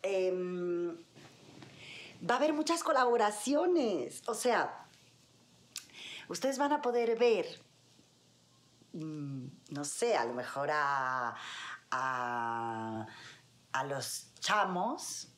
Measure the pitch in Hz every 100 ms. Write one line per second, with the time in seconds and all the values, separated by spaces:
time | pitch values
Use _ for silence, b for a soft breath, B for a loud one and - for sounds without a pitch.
0 | 196 190 185 185 180 180 175 175 175 165
1 | - - - - - - B B B B
2 | B B 175 247 302 302 302 330 - 277
3 | 240 240 214 214 - 285 370 339 240 175
4 | 123 - - 226 247 208 147 - - -
5 | - _ _ _ _ _ _ - B B
6 | B B B 175 262 262 285 294 247 240
7 | 233 226 240 208 - - - _ _ _
8 | _ _ _ _ _ _ _ _ _ 170
9 | 156 151 143 135 127 - - 143 143 -
10 | 233 185 117 123 123 135 147 151 143 139
11 | 127 131 120 117 B B B B - 127
12 | 131 127 120 120 117 117 117 113 113 113
13 | 113 B B B - _ _ 131 139 139
14 | 123 - - - - 208 190 180 214 311
15 | - - -